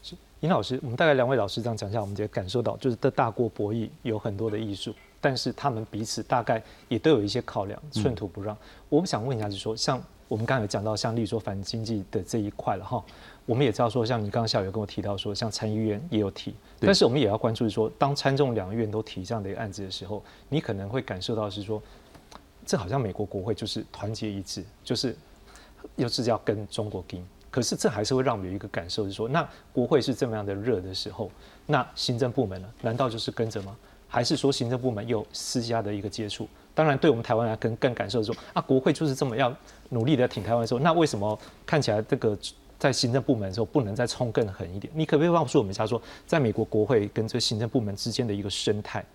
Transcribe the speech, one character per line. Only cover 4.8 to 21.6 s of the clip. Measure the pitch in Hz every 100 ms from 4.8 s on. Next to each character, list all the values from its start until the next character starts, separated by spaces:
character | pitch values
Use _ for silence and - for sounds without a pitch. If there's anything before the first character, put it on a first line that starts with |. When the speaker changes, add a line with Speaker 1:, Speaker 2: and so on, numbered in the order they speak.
| - - - -
Speaker 1:
但 | 147 127
是 | -
他 | 117 165
们 | 113 110
彼 | 104 113
此 | -
大 | - 127
概 | 113 117 - - -
也 | 113
都 | 156
有 | 139
一 | 101
些 | 117
考 | - 120 98
量， | -
Speaker 2:
嗯。 | 151 113
Speaker 1:
寸 | 107
土 | 117 101
不 | -
让。 | 101 107 - - -
我 | 147
们 | 180
想 | 117 117
问 | 120
一 |
下， | 104
就 | 98
是 |
说， | 113 113
像 | - 131 - - -
我 | 110
们 | 117
刚 | 135
才 |
有 | 104
讲 | 110
到， | 104 107
像 | 117 113
例 |
如 | 107
说 | 117
反 | 101 98
经 | 98 117
济 | 110 110 92
的 | 107
这 | 92 117
一 | 104
块 | - - 101
了 | 95
哈， | 120 - - - - -
我 |
们 | 120 139
也 |
知 | 104
道 | 120
说， | 123 113
像 | 123
你 | 101
刚 | 120
刚 | 110
校 | 117
友 | 95
跟 | 104
我 | 104
提 | -
到 | 101 98
说， | 104 101
像 | 113
参 | - 110
议 | 107
院 | 110 104 170
也 | 107
有 | 98
提， | - - - - -
Speaker 2:
对。 | -
Speaker 1:
但 | 196
是 |
我 | 151
们 | 131
也 | 110
要 | 107
关 | 120
注 | 113 117
是 |
说， | 101 110 -
当 | 139 143
参 | 139 135
众 | 139 113
两 | 92
院 | 110 107
都 | 107
提 | 107 - 92
这 | 113
样 |
的 | 95
一 |
个 | 98
案 | 113
子 | 95
的 | 95
时 | - 92
候， | 104 - - -
你 | 143
可 | -
能 | 101 98
会 | 131
感 | - 95
受 | - 110
到 | 107
是 | 101